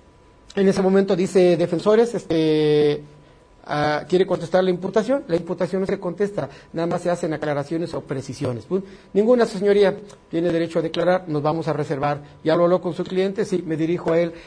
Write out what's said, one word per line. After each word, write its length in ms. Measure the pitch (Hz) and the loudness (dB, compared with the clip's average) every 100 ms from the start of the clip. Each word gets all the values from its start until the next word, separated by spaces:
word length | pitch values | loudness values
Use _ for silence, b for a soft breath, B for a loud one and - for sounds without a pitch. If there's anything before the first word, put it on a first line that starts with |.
| _ _ _ _ - 202 | _ _ _ _ -8 0
En 100 | 196 | 2
ese 120 | 190 | 4
momento 360 | 190 196 196 180 | 4 4 2 2
dice 420 | 190 196 180 165 | 2 4 4 4
defensores, 560 | 175 165 202 214 233 | 0 0 2 4 4
este, 880 | 196 - 165 156 156 151 151 147 147 - B B B B _ | 0 -2 0 2 2 4 4 2 0 -6 B B B B _
ah, 400 | - 147 151 147 - | -6 -2 0 -2 0
quiere 180 | 180 185 | 0 2
contestar 380 | 170 165 185 | -2 0 0
la 60 | 185 | 2
imputación, 540 | 175 190 220 220 277 277 | 0 -2 -2 0 -2 0
la 80 | 170 | -4
imputación 440 | 170 180 180 190 | -2 -4 -4 -2
no 40 | 190 | -4
se 120 | 196 | -4
contesta, 500 | 180 175 202 202 139 B B | -4 -4 -4 -4 -8 B B
nada 140 | 165 170 | -4 -2
más 160 | 180 | -2
se 80 | 175 | -2
hacen 220 | 175 170 | -2 -4
aclaraciones 640 | 151 151 143 143 165 165 | -4 -4 -4 -4 -4 -4
o 60 | 143 | -8
precisiones. 640 | - 135 131 120 139 117 | -8 -8 -8 -6 -6 -6
Pun-, 200 | - 185 196 B B | -4 -6 -6 B B
ninguna, 340 | 190 220 247 220 | 0 4 4 2
su 120 | 190 | 0
señoría, 380 | 202 202 190 196 - - - | 2 4 4 0 -10 -20 -8
tiene 200 | 165 175 | -2 0
derecho 260 | 165 170 175 | 0 -2 -2
a 40 | |
declarar, 420 | 160 170 175 180 180 | -4 -2 0 0 0
nos 140 | 147 | -2
vamos 260 | 151 160 151 | -2 -2 -2
a 40 | |
reservar. 500 | 147 151 139 147 147 B B | -4 -4 -2 -2 -4 B B
Ya 120 | 160 165 | 0 2
lo 80 | |
habló 160 | 175 180 | 4 2
con 140 | 180 | -2
su 100 | 175 | -6
cliente, 400 | 175 185 196 196 | -4 -2 -2 -2
sí, 180 | 196 180 170 | -2 -4 -4
me 100 | 156 | -2
dirijo 360 | 160 175 165 | -2 -2 0
a 60 | 165 | 0
él, 140 | 170 170 | 0 -4